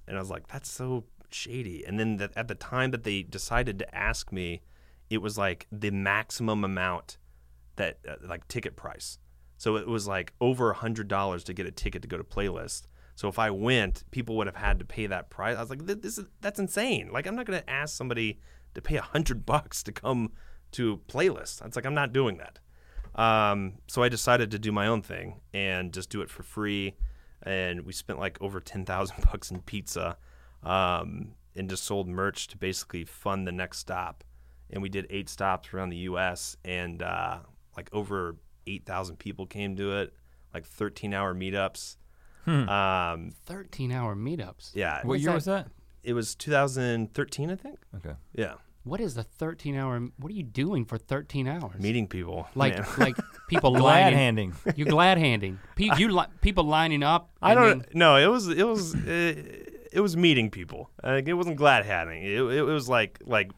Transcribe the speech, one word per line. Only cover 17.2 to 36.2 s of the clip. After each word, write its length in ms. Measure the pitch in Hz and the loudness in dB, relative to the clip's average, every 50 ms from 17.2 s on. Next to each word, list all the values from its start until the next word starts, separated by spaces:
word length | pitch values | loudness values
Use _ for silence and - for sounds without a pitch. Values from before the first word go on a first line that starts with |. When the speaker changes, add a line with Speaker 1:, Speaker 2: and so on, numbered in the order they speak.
| 147 185 | -6 -4
Speaker 1:
I'm 80 | 208 | -6
not 100 | 240 247 | -6 -6
gonna 180 | 208 190 175 - - | -4 -6 -6 -6 -6
ask 280 | 127 139 147 147 - | -6 -4 -4 -6 -6
somebody 440 | - 139 127 123 117 113 107 101 - - - - - - - - | -8 -6 -4 -2 0 0 -2 -2 -4 -12 -20 -20 -20 -20 -16 -14
to 80 | - | -6
pay 140 | - - 151 135 | -2 -2 -2 -2
a 40 | |
hundred 440 | - - - 147 160 - 143 113 - | -2 -2 -2 0 0 0 -2 -2 0
bucks 380 | - 120 147 147 - - - - | 0 0 0 0 -2 -8 -10 -10
to 80 | - | -10
come 400 | - - - 117 131 123 113 107 - - - - - - - - | -10 -6 -4 -2 0 0 -2 -2 -6 -10 -16 -18 -18 -20 -18 -12
to 260 | - - 123 110 104 95 - - | -6 -2 -2 -2 -2 -2 -8 -8
Playlist." 560 | - 127 170 185 143 82 76 - - - - | -2 0 0 0 0 -2 -6 -12 -12 -12 -14
It's 100 | 113 - | -10 -8
like, 100 | 127 120 | -6 -4
"I'm 80 | 135 143 | -2 -2
not 180 | 151 131 113 113 | 0 -2 2 2
doing 240 | 135 135 117 95 80 | 2 2 2 0 -4
that." 220 | 76 - - - - - - - - - - - - - - | -10 -16 -20 -20 -20 -20 -20 -20 -20 -14 -12 -12 -10 -8 -2
Um, 600 | - 113 113 110 110 107 104 101 101 98 95 98 - - - | 2 4 4 6 6 4 4 2 0 -2 -4 -8 -12 -14 -6
so 140 | - 127 | 0 0
I 80 | 123 123 | 2 2
decided 400 | 120 110 - - 120 123 117 104 | 2 0 2 4 4 4 4 0
to 80 | 110 101 | -2 -4
do 120 | 107 107 | -4 -2
my 160 | 104 101 101 107 | 0 0 2 2
own 160 | 117 110 92 | 0 0 -2
thing 380 | 95 92 87 90 90 90 - - - - | -6 -10 -10 -10 -12 -14 -16 -16 -10 -6
and 400 | 98 98 95 92 92 92 90 80 | -4 -2 -2 -2 -2 -4 -6 -8
just 160 | 92 92 - | -10 -10 -8
do 120 | - 104 | -8 -8
it 80 | 90 - | -8 -8
for 100 | - - - | -10 -16 -18
free. 520 | - - 110 107 104 101 101 98 95 95 - - - - - - - - - - | -12 -8 -6 -4 -2 -2 -4 -4 -6 -4 -4 -6 -6 -6 -10 -18 -20 -20 -14 -8
And 380 | - 95 92 92 90 87 87 | -4 -4 -2 -2 -2 -4 -6
we 120 | 78 - 92 | -8 -10 -12
spent, 260 | - - - 101 67 | -12 -10 -10 -8 -6
like, 220 | 92 95 82 - | -6 -6 -6 -6
over 180 | 98 101 98 95 | -8 -8 -8 -8
ten 240 | 87 - - 101 92 | -10 -8 -8 -8 -6
thousand 380 | 92 92 92 95 92 - - - | -4 -4 -4 -4 -6 -2 2 4
<laughs> 80 | - | 4
bucks 200 | - 98 - - | 4 2 -4 -10
in 100 | 92 90 | -12 -12
pizza, 560 | - - - 104 95 - - 87 87 85 87 - - - - - - - - - - | -12 -10 -10 -10 -10 -8 -8 -6 -6 -6 -8 -10 -16 -20 -20 -20 -20 -20 -20 -12 -6
um, 720 | 90 92 95 92 90 90 85 85 85 82 82 - 107 - - - _ _ | -2 0 2 2 2 0 0 -4 -6 -8 -10 -12 -12 -14 -20 -20 _ _
and 140 | - 95 95 | -10 -8 -8
just 140 | 95 92 - | -6 -8 -6
sold 240 | - 104 101 95 90 | -4 -4 -2 -2 -2
merch 400 | 90 92 95 98 95 - - - | -2 -2 -2 -2 -2 -4 -10 -12
to 100 | - 95 | -10 -6
basically 480 | - 95 92 - - - - 87 82 | -6 -6 -6 -6 -8 -10 -10 -10 -10
fund 400 | - - - - 104 98 95 95 92 | -12 -14 -8 -6 -4 -4 -2 -4 -6
the 40 | |
next 260 | 87 90 92 90 - - | -6 -6 -6 -8 -8 -12
stop. 440 | - - 95 90 90 87 - - - - - - - - - - - - | -10 -8 -8 -6 -6 -8 -10 -14 -20 -20 -20 -20 -20 -20 -20 -20 -20 -12
And 120 | - 98 | -10 -8
we 80 | 98 98 | -8 -6
did 160 | 95 98 92 - | -6 -6 -6 -6
eight 180 | 98 98 98 - | -8 -8 -8 -10
stops 420 | - - 98 98 92 90 - - - | -8 -4 -2 -2 -2 -2 -4 -8 -8
around 160 | 95 95 90 | -6 -6 -6
the 80 | 87 87 | -6 -8
U 200 | 90 92 90 | -6 -6 -4
S, 400 | 87 | -2